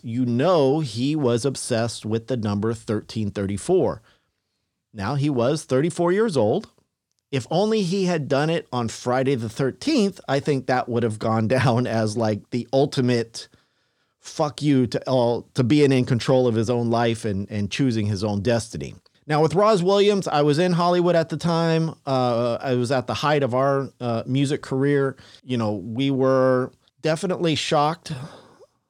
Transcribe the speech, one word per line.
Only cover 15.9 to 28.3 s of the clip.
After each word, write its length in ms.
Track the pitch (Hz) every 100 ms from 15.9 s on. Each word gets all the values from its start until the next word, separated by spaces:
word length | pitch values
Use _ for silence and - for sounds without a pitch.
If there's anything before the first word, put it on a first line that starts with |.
in 140 | 131
control 420 | 123 123 - 131 123
of 80 |
his 160 | 113 107
own 180 | 120 117
life 360 | 117 120 113
and, 260 | 113 95 101
and 200 | 107 101
choosing 360 | - 139 113 104
his 160 | 101
own 200 | 107 101
destiny. 520 | 98 117 113 80 69 - _ _ -
Now, 160 | 151
with 140 | 160 160
Roz 260 | 214 208
Williams, 460 | 175 202 202 202 170
I 140 | 147
was 180 | 151 143
in 120 | 180
Hollywood 440 | 175 175 180 175 170
at 140 | 160
the 60 | 156
time. 600 | 170 165 165 160 160 - -
Uh, 520 | 131 123 117 120 117
I 140 | 139
was 180 | 123 120
at 160 | 131 117
the 60 |
height 280 | - 147 151
of 120 | 135
our, 360 | 123 139 139 131 -
uh, 220 | 123 113
music 380 | 120 131 139 147
career. 540 | - 135 139 143 135 131 - -
You 140 | 135 120
know, 160 | 110
we 380 | 104 98 113 139
were 580 | 135 131 131 131 127 127 _ _ _
definitely 520 | 156 160 190 180 170
shocked 580 | 147 - 156 147 165 - 143 147